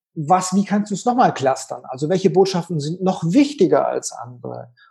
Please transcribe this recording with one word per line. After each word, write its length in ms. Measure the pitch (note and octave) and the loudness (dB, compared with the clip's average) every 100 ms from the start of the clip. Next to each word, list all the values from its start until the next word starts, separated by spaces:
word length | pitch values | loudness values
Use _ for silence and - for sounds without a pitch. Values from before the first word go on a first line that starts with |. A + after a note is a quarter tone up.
| _ | _
was, 400 | F3 D3 F#3 - | -8 0 0 2
wie 120 | G3 G3 | 0 2
kannst 240 | G3+ G3+ | 0 -2
du 40 | |
es 120 | G3 B3 | -4 0
nochmal 260 | A#3+ F#3+ | 2 2
clustern? 500 | - C3 C3+ - B2+ - | 2 0 -2 -6 -14 -12
Also 240 | B2+ D3+ | -6 -2
welche 180 | F#3+ F#3+ | 2 4
Botschaften 500 | E3 F#3+ F3+ E3 D#3+ | 4 4 0 -4 -4
sind 240 | C#3+ F#3 | -4 -2
noch 220 | F#3 F#3 | -2 -2
wichtiger 640 | E3 A3 C#4+ - E3+ C#3+ B2+ | 2 4 2 2 2 4 2
als 240 | C3 - | -4 -8
andere? 580 | - A#2+ B2 B2 A#2+ B2 _ _ | -12 -14 -14 -12 -12 -14 _ _